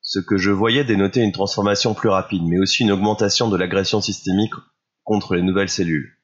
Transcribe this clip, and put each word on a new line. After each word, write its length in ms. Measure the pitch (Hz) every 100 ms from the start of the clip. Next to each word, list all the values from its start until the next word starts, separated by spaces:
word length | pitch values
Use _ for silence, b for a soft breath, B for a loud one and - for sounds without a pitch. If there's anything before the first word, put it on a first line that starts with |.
Ce 180 | - 98
que 200 | 90 101
je 120 | 92
voyais 340 | 98 113 120
dénotait 380 | 135 101 98 123
une 100 | 110
transformation 600 | 92 98 - 104 101 120
plus 160 | 104 113
rapide, 360 | 95 92 98 85
mais 120 | 87
aussi 260 | 98 -
une 80 | 117
augmentation 580 | 98 104 104 104 - 117
de 80 | 95
l'agression 420 | 90 95 95 110
systémique 540 | 98 98 - 95 110 - - _ _ _
contre 300 | - 107 -
les 80 | 90
nouvelles 260 | 90 92 98
cellules. 500 | - 87 80 65 _